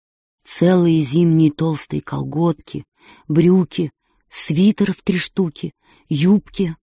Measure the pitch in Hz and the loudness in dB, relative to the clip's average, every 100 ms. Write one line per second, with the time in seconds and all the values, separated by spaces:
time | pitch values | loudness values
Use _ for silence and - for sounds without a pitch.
0 | _ _ _ _ - - 175 185 170 160 | _ _ _ _ -10 0 2 4 2 2
1 | 135 156 170 160 156 - 160 151 - 151 | 0 0 2 4 2 0 -4 -6 -8 -10
2 | - 143 135 147 170 - - 147 - _ | -8 -10 -8 -4 -2 -4 -10 -14 -16 _
3 | _ - - 151 175 185 170 - 156 - | _ -14 -2 2 4 4 0 -4 -6 -8
4 | _ _ _ - - 156 202 - 202 185 | _ _ _ -10 -4 2 2 2 -2 -4
5 | - 180 - - 175 - 160 - _ _ | -4 -4 -4 -4 -6 -6 -14 -14 _ _
6 | - 143 175 208 - - 175 160 _ | -8 -2 2 2 0 -6 -6 -8 _